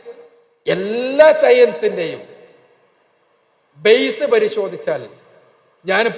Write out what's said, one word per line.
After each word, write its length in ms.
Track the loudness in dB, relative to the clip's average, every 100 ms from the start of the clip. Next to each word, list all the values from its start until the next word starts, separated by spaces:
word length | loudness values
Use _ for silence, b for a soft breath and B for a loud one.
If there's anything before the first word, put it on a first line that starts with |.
| -20 -20 -20 _ _ _ -4
എല്ലാ 640 | -4 -2 -4 -2 4 4
സയൻസിന്റെയും 920 | 4 4 4 4 0 -4 -4 -8 -10 -16 -20 -20 _ _ _ _ _ _ _ _ _ _ _ _ _
ബേസ് 460 | 2 4 2 -2
പരിശോധിച്ചാൽ 880 | 0 0 0 -4 -6 -6 -6 -6 -8 -20 _ _ _ _ _ _ -4
ഞാൻ 280 | -2 0